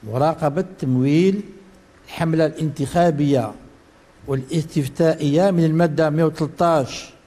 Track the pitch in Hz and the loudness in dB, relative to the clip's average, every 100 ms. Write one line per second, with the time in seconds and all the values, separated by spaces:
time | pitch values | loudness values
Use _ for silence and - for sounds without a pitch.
0 | 110 117 151 160 151 143 190 - 139 127 | -6 0 0 0 -2 -2 -6 -6 -2 0
1 | 131 151 185 196 - - - - _ _ | 2 4 2 0 -6 -18 -20 -20 _ _
2 | - - 165 160 156 - 160 135 139 175 | -20 -6 -2 2 0 0 -6 -4 -2 2
3 | 175 143 147 139 110 107 - - _ _ | 2 2 2 2 0 -10 -20 -20 _ _
4 | _ _ - 135 131 160 151 - 131 - | _ _ -6 -6 -4 -6 -4 -4 -4 0
5 | 165 160 147 147 196 175 165 160 175 147 | 0 2 0 2 2 2 2 2 0 2
6 | 156 151 160 160 151 - 175 160 123 - | 0 2 0 0 -6 0 2 2 0 -8
7 | - - | -16 -20